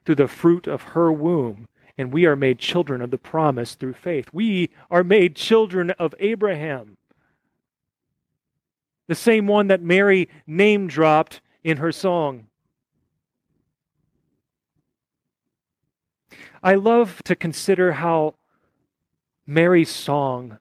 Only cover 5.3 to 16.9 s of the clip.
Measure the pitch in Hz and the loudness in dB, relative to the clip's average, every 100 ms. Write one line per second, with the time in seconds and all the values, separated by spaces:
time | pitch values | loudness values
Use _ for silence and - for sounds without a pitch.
5.3 | 151 - 226 214 185 175 185 165 - 202 | 0 0 2 2 -2 -4 -4 -6 -4 -4
6.3 | 226 208 165 156 139 107 98 _ _ _ | -2 -4 -4 -8 -10 -12 _ _ _ _
7.3 | _ _ _ _ _ _ _ _ _ _ | _ _ _ _ _ _ _ _ _ _
8.3 | _ _ _ _ _ _ _ - 170 - | _ _ _ _ _ _ _ -10 -4 0
9.3 | 220 202 208 202 190 170 185 202 190 170 | 2 2 2 2 0 2 2 4 2 0
10.3 | _ - 156 208 208 190 139 160 151 160 | _ -6 0 2 2 -2 0 2 4 0
11.3 | - _ _ 165 151 165 156 190 180 147 | -8 _ _ -4 -4 -4 -4 -2 -2 -4
12.3 | 127 110 _ _ _ _ _ _ _ _ | -6 -16 _ _ _ _ _ _ _ _
13.3 | _ _ _ _ _ _ _ _ _ _ | _ _ _ _ _ _ _ _ _ _
14.3 | _ _ _ _ _ _ _ _ _ _ | _ _ _ _ _ _ _ _ _ _
15.3 | _ _ _ _ _ _ _ _ _ _ | _ _ _ _ _ _ _ _ _ _
16.3 | - - - 185 196 208 | -20 -20 -4 0 2 4